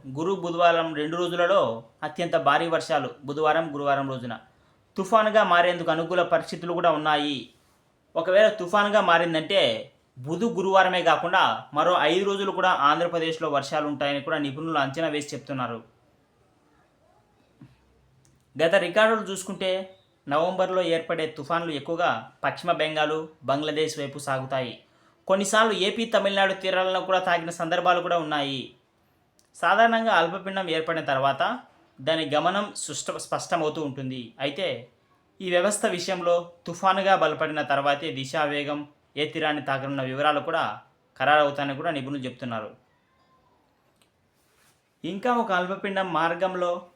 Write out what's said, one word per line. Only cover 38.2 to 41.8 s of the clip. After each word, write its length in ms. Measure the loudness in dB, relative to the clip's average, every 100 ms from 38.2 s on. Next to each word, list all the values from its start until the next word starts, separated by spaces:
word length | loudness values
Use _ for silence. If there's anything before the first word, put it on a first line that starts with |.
| -6 -2
వేగం, 440 | -2 -2 -4 -6 -8 _ _ -6
ఏ 80 | -4
తీరాన్ని 360 | -2 -2 -2
తాకనున్న 400 | -2 -4 -4 -4
వివరాలు 380 | -4 0 2 2
కూడా 420 | 0 -2 -2 -6 -16 _ _ -2
ఖరారవుతాయని 560 | 4 6 4 0 -4
కూడా 160 | -4